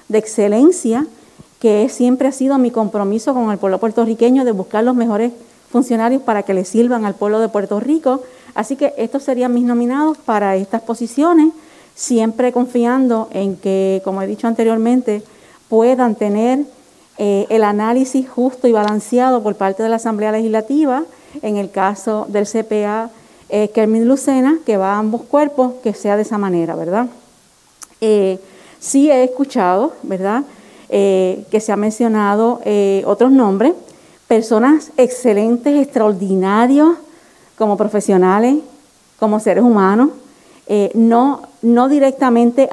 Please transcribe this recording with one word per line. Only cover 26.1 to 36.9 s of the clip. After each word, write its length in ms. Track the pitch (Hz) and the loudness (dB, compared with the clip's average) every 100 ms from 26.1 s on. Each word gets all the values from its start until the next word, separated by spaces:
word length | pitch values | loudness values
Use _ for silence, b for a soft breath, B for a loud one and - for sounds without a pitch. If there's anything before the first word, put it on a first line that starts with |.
| 208 | -2
de 60 | |
esa 140 | 214 208 | -2 -4
manera, 380 | 196 175 165 165 | -2 -2 -2 -4
¿verdad? 320 | 165 202 247 - _ _ _ _ _ _ - - | -4 -2 -4 -8 _ _ _ _ _ _ -20 -4
Eh, 360 | 220 208 190 190 B B B B | 0 2 2 -2 B B B B
sí 280 | - 277 302 | -2 2 4
he 140 | 254 | 4
escuchado, 720 | 254 254 277 247 180 190 311 - | 2 0 -4 0 2 2 0 -6
¿verdad?, 400 | - 190 196 233 285 B B B B | -8 -4 -2 -4 -6 B B B B
eh, 560 | 202 196 190 185 196 - | 0 2 2 0 -4 -4
que 120 | 214 | -4
se 100 | 220 | -2
ha 60 | 202 | -2
mencionado, 840 | 214 220 233 214 202 208 226 233 214 | -2 -2 0 0 0 2 0 -2 -2
eh, 380 | 208 196 196 190 | 0 2 0 0
otros 260 | 202 254 | 2 4
nombres, 420 | 269 208 196 277 359 - B B B - | 4 4 2 0 -2 -10 B B B -2
personas 640 | 226 226 220 254 311 - - | 0 2 2 4 2 0 0
excelentes, 840 | 247 247 240 208 226 240 294 285 | 0 2 0 2 2 0 2 0
extraordinarios, 1160 | 277 247 214 190 190 190 190 214 247 277 320 | 0 0 0 0 -2 0 0 2 4 4 4